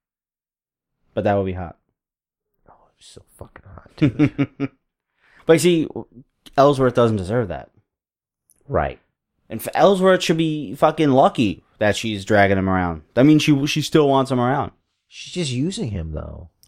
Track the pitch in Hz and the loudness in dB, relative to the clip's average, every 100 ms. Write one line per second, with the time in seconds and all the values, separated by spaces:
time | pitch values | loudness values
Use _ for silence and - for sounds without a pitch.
0 | _ _ _ _ _ _ _ _ _ _ | _ _ _ _ _ _ _ _ _ _
1 | _ 110 104 101 95 92 87 - _ _ | _ -4 0 0 -2 -6 -10 -16 _ _
2 | _ _ _ _ _ _ _ _ _ _ | _ _ _ _ _ _ _ _ _ _
3 | - - _ _ - - 95 - - - | -20 -20 _ _ -20 -20 -20 -20 -20 -2
4 | 147 - 147 - 139 - 139 - _ _ | 0 2 0 0 -6 -6 -10 -10 _ _
5 | _ _ _ _ - 165 175 165 - 113 | _ _ _ _ 2 4 4 2 -2 -8
6 | - 120 - _ - - 143 135 127 123 | -16 -20 -20 _ -4 4 4 4 2 2
7 | 117 107 90 123 101 71 - _ _ _ | 2 0 -2 -4 -4 -10 -16 _ _ _
8 | _ _ _ _ _ _ - 95 69 62 | _ _ _ _ _ _ -6 -4 -4 -8
9 | _ _ _ _ _ 113 - - 180 190 | _ _ _ _ _ -12 -6 2 2 4
10 | 190 180 - 160 160 151 104 123 156 156 | 2 2 0 -2 -2 -4 -10 -2 0 2
11 | 151 131 185 - 104 - _ _ 104 98 | 2 4 2 2 -2 -4 _ _ -2 0
12 | 113 101 95 104 98 98 95 92 87 80 | -6 -8 0 2 4 2 0 -2 -2 -6
13 | - 117 143 156 151 139 147 156 143 160 | -4 2 4 4 4 0 0 -4 -2 0
14 | 143 135 127 123 123 143 107 - _ _ | 2 0 0 -2 -2 -2 -6 -12 _ _
15 | _ - - 180 147 123 165 202 143 92 | _ -20 -12 -8 -6 -4 -4 -6 -8 -8
16 | 80 76 76 73 85 _ | -8 -10 -12 -16 -20 _